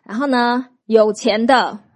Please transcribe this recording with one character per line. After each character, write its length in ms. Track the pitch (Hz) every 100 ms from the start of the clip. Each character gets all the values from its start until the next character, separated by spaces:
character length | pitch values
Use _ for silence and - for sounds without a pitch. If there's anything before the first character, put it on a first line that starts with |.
然 140 | - 220
后 100 | 285
呢， 400 | 247 240 247 254 _ -
有 260 | 220 214
钱 340 | 202 349 208 233
的， 340 | 247 170 214 _